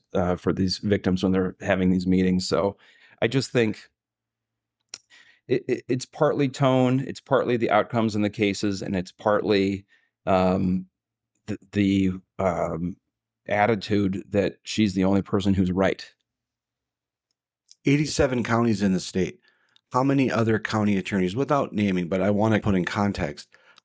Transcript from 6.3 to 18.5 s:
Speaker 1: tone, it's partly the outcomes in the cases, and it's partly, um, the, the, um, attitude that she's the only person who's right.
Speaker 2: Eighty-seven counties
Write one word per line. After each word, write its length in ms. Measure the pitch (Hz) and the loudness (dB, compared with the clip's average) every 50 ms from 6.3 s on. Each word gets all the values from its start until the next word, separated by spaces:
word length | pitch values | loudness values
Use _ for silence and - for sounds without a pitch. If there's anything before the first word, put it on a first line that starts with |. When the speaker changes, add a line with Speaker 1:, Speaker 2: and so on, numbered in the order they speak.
| - 110 143 131 | 2 2 -2 -2
Speaker 1:
tone, 540 | 123 - 143 131 131 131 127 127 127 131 | -2 0 2 2 4 4 4 2 2 0
it's 200 | 139 - - - | -2 -4 -8 -12
partly 360 | - - 135 120 - - 123 117 | -4 0 0 0 2 0 0 0
the 140 | 113 - | 0 2
outcomes 440 | - 107 98 - - 117 110 113 101 | 2 2 2 2 0 -2 0 0 0
in 60 | 107 | 0
the 80 | 104 104 | -2 -2
cases, 520 | 98 - 107 101 98 - - 104 98 95 | 0 0 0 0 0 0 -2 -4 -4 -4
and 140 | - - 98 | -6 -4 -4
it's 160 | 92 127 - | -4 -4 -6
partly, 760 | - - - 110 104 - - 92 107 98 95 98 101 98 - _ _ _ _ _ _ _ _ | -10 -4 0 0 2 2 2 2 2 2 2 0 -2 -4 -8 _ _ _ _ _ _ _ _
um, 600 | - 95 92 92 92 92 95 95 92 92 92 92 - _ _ _ _ _ _ _ _ _ _ _ - | 0 2 2 2 2 2 2 0 0 -2 -2 -4 -8 _ _ _ _ _ _ _ _ _ _ _ -12
the, 100 | 101 - - _ | -12 -12 -12 _
the, 400 | - 104 101 98 98 98 95 92 92 95 - _ _ - | -2 0 2 2 2 2 2 0 -2 -4 -10 _ _ -4
um, 560 | 98 95 85 85 82 85 82 82 87 87 - - _ _ _ _ _ _ _ _ _ - | -2 -2 0 -2 -2 -4 -4 -4 -6 -6 -8 -10 _ _ _ _ _ _ _ _ _ -4
attitude 760 | 101 104 104 107 117 98 92 - 104 101 101 95 95 98 - - | 0 2 2 2 2 0 -2 -2 0 0 0 0 -2 -4 -6 -4
that 300 | 101 104 92 78 - - _ | -2 0 0 0 -2 -8 _
she's 300 | - - - 110 104 90 | -6 -2 0 0 2 2
the 100 | 98 92 | 2 2
only 180 | 92 98 98 | 2 2 2
person 320 | 90 - - 101 92 98 98 | 0 0 -2 0 0 2 2
who's 180 | 92 95 90 | 2 2 2
right. 420 | 90 92 95 92 - - - - - _ _ _ _ _ _ _ _ _ _ _ _ _ _ _ _ _ _ _ _ _ _ _ _ _ _ _ _ _ _ _ _ _ - | 2 2 2 2 0 -2 -8 -14 -20 _ _ _ _ _ _ _ _ _ _ _ _ _ _ _ _ _ _ _ _ _ _ _ _ _ _ _ _ _ _ _ _ _ 0
Speaker 2:
Eighty-seven 580 | 143 139 147 151 143 - - 151 135 131 123 107 | 2 2 2 2 0 0 0 0 0 0 -2 -2
counties 380 | 107 | 0